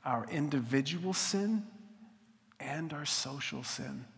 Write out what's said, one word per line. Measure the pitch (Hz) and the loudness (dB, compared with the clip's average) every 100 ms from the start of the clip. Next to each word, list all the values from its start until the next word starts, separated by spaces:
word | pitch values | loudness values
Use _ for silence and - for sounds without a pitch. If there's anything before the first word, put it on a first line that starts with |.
| 135 | 2
our | 120 110 | 0 0
individual | 165 147 139 117 135 139 170 180 | 0 2 2 4 4 4 0 0
sin | 185 - 196 202 220 - - - - - - - - _ - | 2 2 2 4 2 0 -12 -20 -20 -20 -20 -20 -20 _ -10
and | 135 147 165 | -4 -2 -2
our | 147 147 | -2 0
social | - 131 139 - 139 | 0 0 -4 -4 -4
sin. | 123 - 127 - 120 | -4 -4 -4 -6 -10